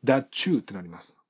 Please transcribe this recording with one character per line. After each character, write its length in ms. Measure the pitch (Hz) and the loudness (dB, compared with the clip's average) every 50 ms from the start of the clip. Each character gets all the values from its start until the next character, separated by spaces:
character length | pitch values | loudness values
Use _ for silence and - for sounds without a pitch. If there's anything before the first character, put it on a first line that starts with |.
| - | 6
that 460 | 139 131 135 135 _ - - - 190 | 4 4 4 2 _ -4 -2 0 2
you 80 | 175 120 | 2 0
っ 40 | |
て 120 | - - 101 | 0 -4 -12
な 80 | 95 | -12
り 60 | 87 85 | -12 -14
ま 120 | 85 85 | -16 -16
す。 180 | - - - _ _ | -16 -18 -20 _ _